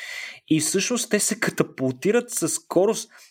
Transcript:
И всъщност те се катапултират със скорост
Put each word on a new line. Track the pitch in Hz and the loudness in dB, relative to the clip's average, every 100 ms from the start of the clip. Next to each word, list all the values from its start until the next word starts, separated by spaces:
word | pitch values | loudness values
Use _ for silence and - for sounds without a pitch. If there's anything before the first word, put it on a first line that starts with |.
| - - - - - | -12 -12 -12 -10 0
И | 156 | 2
всъщност | 151 196 - 247 - | 2 0 0 -2 0
те | 208 | 0
се | - 208 | 0 0
катапултират | - - - - 131 127 185 233 240 | -2 0 -2 -2 -2 0 0 2 0
със | - 160 | -2 -2
скорост | - - 170 202 220 - - - | -2 -2 2 2 2 -6 -16 -18